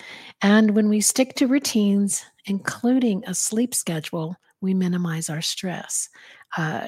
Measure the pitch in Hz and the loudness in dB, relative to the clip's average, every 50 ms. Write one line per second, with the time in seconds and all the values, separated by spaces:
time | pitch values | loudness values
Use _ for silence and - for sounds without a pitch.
0 | - - - - - - - _ - 202 208 220 220 214 202 220 214 214 214 214 | -20 -18 -20 -20 -20 -20 -8 _ 2 4 6 6 6 6 4 4 4 4 2 2
1 | 202 - - - 262 262 - - 285 240 262 285 285 - - 220 208 202 196 202 | 2 2 2 2 2 0 0 0 2 2 2 2 0 0 0 2 2 4 4 2
2 | 202 196 - - - - _ _ _ - 196 190 - - - - - 240 254 262 | 2 0 -2 -4 -8 -12 _ _ _ -6 -6 -4 -4 -6 -6 -2 0 2 2 2
3 | 247 233 196 185 - - 180 - - - 220 220 247 247 - - - - 165 156 | 2 2 0 -2 -4 -6 -4 -4 -4 -2 0 -2 -2 -2 -2 -4 -4 -4 -4 -4
4 | 151 - - 170 160 160 180 - _ _ _ _ 190 190 190 185 185 175 180 180 | -6 -6 -6 -6 -6 -6 -8 -12 _ _ _ _ -2 0 0 2 2 0 0 0
5 | 175 165 160 165 165 - 151 160 165 - - - - 185 160 151 - - - - | -2 -2 -4 -4 -6 -6 -6 -6 -6 -6 -6 -6 -6 -6 -6 -8 -8 -8 -6 -6
6 | - - - - - - - - - _ - 170 160 156 - - - | -6 -8 -12 -18 -20 -20 -20 -20 -16 _ -6 -4 -4 -4 -4 -4 -6